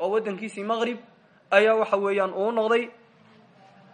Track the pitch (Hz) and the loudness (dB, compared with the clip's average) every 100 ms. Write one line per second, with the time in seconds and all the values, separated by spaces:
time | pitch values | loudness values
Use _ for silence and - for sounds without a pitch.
0 | 180 220 214 190 214 202 208 226 233 233 | -2 -2 -2 -6 -8 -8 -6 -2 -2 -4
1 | - _ _ _ _ 196 220 220 214 202 | -14 _ _ _ _ 4 6 4 2 0
2 | 196 196 190 180 208 233 220 233 233 - | 0 0 -2 -2 -2 0 0 0 -2 -12
3 | _ _ _ - _ _ - - - | _ _ _ -20 _ _ -20 -20 -20